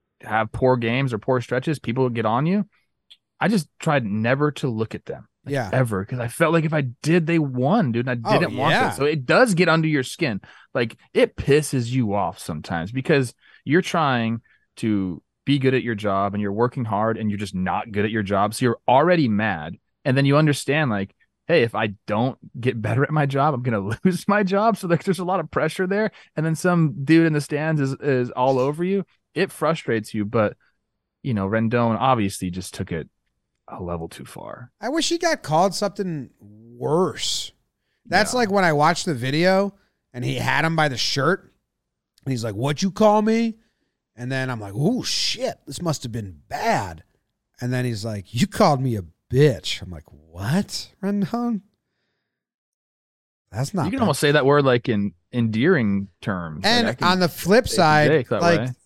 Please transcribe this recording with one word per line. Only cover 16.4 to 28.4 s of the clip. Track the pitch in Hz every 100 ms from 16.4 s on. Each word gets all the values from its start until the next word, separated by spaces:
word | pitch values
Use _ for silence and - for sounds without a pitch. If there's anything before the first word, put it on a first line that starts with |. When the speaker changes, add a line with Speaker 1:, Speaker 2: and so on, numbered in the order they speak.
Speaker 1:
you're | 101
working | 104 123 139 110
hard | 101 113 113
and | 107
you're | 104
just | 101 92
not | 92 98 113
good | 101 104
at |
your | 110
job. | 98 98 107
So | - 123
you're | - -
already | 131 170 175 123
mad. | 104 107 82 78 101 _ _ 143
And | 135
then | 139
you | 143
understand, | 156 139 - 151 139
like, | 101 98 _ _ _ -
hey, | 165
if | 113 107
I | 110 98 -
don't | 104 127 - - 131
get | 120 117
better | 107 117
at | 147
my | 156 139
job, | 135 151
I'm | 127
gonna | 123 107 98 110
<laughs> | 185
lose | 175 -
my | 208
job. | 190 196 226 196
So, | 175
like, | 165
there's | 196 180
a | 175
lot | 185
of | 156
pressure | 135 156 - 185
there. | 202 220 - - -
And | 160
then | 156
some | 185 170 156 139
dude | 135 165 165
in |
the | 151
stands | - 147 160 151
is, | 135 135
is | 143 127 123
all | 127